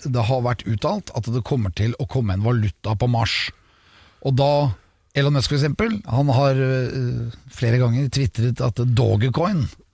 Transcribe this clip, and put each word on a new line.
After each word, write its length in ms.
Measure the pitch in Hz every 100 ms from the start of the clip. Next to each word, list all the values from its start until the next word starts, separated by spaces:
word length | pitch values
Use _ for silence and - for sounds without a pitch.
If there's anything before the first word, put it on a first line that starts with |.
| 143
det 140 | 123 107
har 140 | 131
vært 220 | 120 117 -
uttalt 460 | 110 151 208 -
at 140 | 120 113
det 140 | 120
kommer 260 | - 139 98
til 180 | - 113 -
å 80 | 120
komme 260 | 131 107
en 80 | 92
valuta 540 | 110 120 104 - 104 104
på 100 | 123
Mars. 420 | 117 113 - - - _ _ _ - - _
Og 100 | 139
da, 380 | 127 139 143 143 - _ _ _
Elon 220 | 139 139 143
Musk 160 | -
for 60 | 143
eksempel, 400 | 147 - 226 208 -
han 200 | 127 143
har, 260 | 127 139 135
eh, 720 | 131 131 123 135 123 120 117 - -
flere 280 | - 117 123
ganger 300 | 123 123 139
twittret 500 | 139 127 - 120 117
at 140 | 123 110 123
Dogecoin, 760 | 120 110 104 127 117 175 175 95 - _